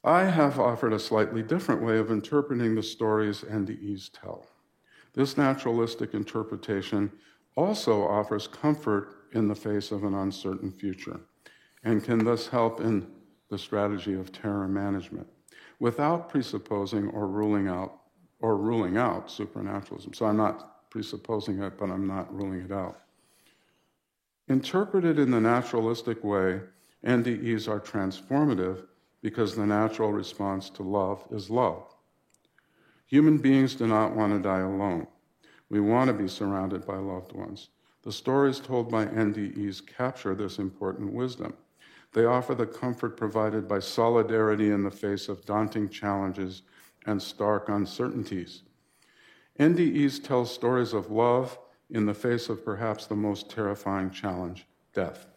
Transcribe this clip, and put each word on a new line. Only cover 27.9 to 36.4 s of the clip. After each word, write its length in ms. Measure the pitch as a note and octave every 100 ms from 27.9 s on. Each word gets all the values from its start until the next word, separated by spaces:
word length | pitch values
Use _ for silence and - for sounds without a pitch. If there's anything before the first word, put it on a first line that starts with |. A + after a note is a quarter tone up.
| G#2+ F#2+ F#2+ - C#3 D3+ G2 F#2 F#2 - _ _ _
because 320 | A2+ A#2 G#2 A2+
the 100 | G#2
natural 480 | G#2 A2 A2 A2
response 560 | G#2 G2+ - G2 F#2+ F#2+
to 140 | -
love 420 | F#2+ G2+ F#2+ G2+ -
is 180 | A2 F#2+
love. 340 | A#2+ A2+ E2 - _ _ _ _ _ _ _ _ _ _ _ _
Human 320 | C3+ D#3 D3+
beings 340 | C3+ C3+ C3
do 140 | C3 A2+
not 280 | A2 G#2+ A2
want 160 | G#2
to 80 | G2+
die 200 | G2 F#2+
alone. 480 | F#2+ G2 G2+ E2+ D2 _ _ _ _ _ _
We 100 | G#2
want 280 | G#2 A#2+ C3
to 60 |
be 140 | G#2+ F#2+
surrounded 580 | -